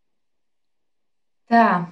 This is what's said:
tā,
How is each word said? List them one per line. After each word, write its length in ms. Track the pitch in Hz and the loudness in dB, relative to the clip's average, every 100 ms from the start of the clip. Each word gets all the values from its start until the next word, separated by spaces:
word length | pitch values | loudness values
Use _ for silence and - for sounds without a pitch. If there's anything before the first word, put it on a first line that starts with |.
| _ _ _ _ _ _ _ _ _ _ _ _ _ _ - | _ _ _ _ _ _ _ _ _ _ _ _ _ _ -2
tā, 140 | 233 214 180 170 | 0 2 -2 -6